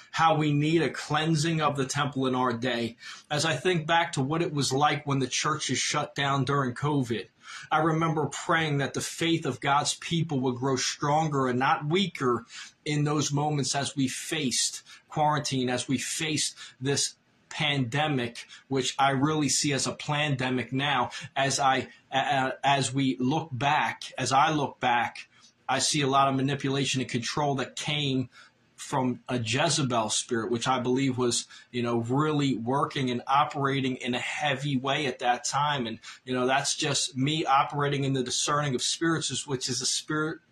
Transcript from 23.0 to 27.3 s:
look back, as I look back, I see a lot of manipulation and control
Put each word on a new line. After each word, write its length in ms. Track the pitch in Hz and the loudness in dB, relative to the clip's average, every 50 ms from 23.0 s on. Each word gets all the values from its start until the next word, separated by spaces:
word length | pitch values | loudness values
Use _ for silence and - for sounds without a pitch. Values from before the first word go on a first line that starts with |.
| 135 131 - - | 0 0 0 0
look 300 | 127 127 156 160 160 - | 0 0 0 0 -2 -4
back, 540 | 131 117 143 139 151 143 117 110 - - - - - 135 | -4 -2 2 2 2 2 2 0 -2 -6 -10 -10 -6 -4
as 120 | 127 117 | -2 2
I 200 | 135 135 151 156 | 4 4 4 4
look 280 | 156 151 139 135 - - | 4 2 0 -2 -4 -2
back, 500 | 131 123 120 120 113 - - - - - _ - - - _ _ _ | 0 2 2 2 2 -2 -4 -10 -18 -20 _ -20 -20 -20 _ _ _
I 120 | - 131 131 | -2 0 0
see 240 | - - - 151 | 2 2 2 2
a 40 | 143 | 2
lot 220 | 131 135 139 139 135 | 4 4 4 4 4
of 60 | 135 | 4
manipulation 680 | 131 131 143 139 135 - 135 135 139 135 131 - 131 | 2 0 0 0 0 -2 0 0 0 0 0 0 -2
and 100 | 123 - | -2 -2
control 440 | - 117 117 - | -2 -4 -4 -2